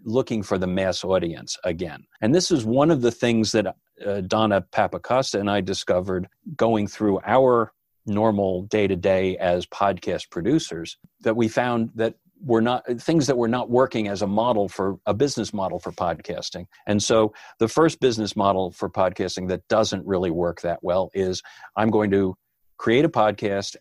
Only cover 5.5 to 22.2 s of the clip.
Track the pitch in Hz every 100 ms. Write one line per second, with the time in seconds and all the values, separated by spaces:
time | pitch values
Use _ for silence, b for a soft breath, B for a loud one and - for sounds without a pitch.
5.5 | 101 95 95 - 92 92 92 90 _ -
6.5 | 147 113 113 104 - 107 95 101 123 135
7.5 | 120 110 _ _ _ - 101 110 101 98
8.5 | 90 104 107 101 95 98 95 95 92 92
9.5 | 90 85 - 101 92 - 85 - - 90
10.5 | 156 - 82 80 - - _ 120 113 110
11.5 | 135 123 120 117 110 113 - _ _ 151
12.5 | 113 113 123 - 120 - 165 131 123 117
13.5 | 123 117 120 131 123 104 98 101 101 120
14.5 | 113 98 - 98 95 - 104 143 127 101
15.5 | 104 95 90 95 87 90 82 - 73 -
16.5 | - 87 b - 104 - 113 107 B B
17.5 | - 110 - 160 151 131 110 104 - 98
18.5 | 95 92 - 98 104 92 92 92 - 90
19.5 | 90 - 110 110 98 87 95 92 82 87
20.5 | 85 85 82 87 90 92 98 92 92 B
21.5 | B B - 110 107 104 98